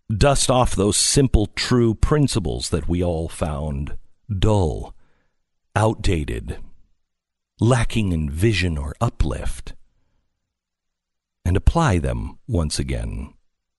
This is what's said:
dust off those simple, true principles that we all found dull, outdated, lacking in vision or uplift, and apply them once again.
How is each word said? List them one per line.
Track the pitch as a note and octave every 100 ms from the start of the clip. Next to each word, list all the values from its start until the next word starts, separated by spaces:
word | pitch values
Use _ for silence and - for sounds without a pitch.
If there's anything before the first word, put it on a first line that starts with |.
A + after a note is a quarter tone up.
| -
dust | G#2+ C#3+ C3+ -
off | B2+ A#2+
those | - G2+ -
simple, | - C#3 C3+ - G2+
true | - - B2 A#2
principles | G#2 - D3+ C3+ - D#2 A#1+ -
that | E2 D2+
we | F2
all | F2 E2 E2
found | - E2+ D2 D#2 C#2 C#2+ - - _ - F#2+
dull, | G#2+ G#2 E2 G#1 - - _ _ _ _ _ _ _ G2
outdated, | A2 A2 - E2+ C#2 A1+ G#1 - - - _ _ _ _ _ _ _ -
lacking | A2 B2 G#2+ - G2
in | E2 D2+
vision | D#2 A2+ G2 F2+ D2+
or | C#2+ -
uplift, | B2 - D2+ - - - - - - _ _ _ _ _ _ _ _ _ _ _ _ _ _ _
and | F2+ F2+
apply | - E3+ D#3 F2+
them | C2+ A#1+ A#1 - -
once | G2 D#2 -
again. | C2+ A#1+ A1+ G1+ C2+ - _ _ _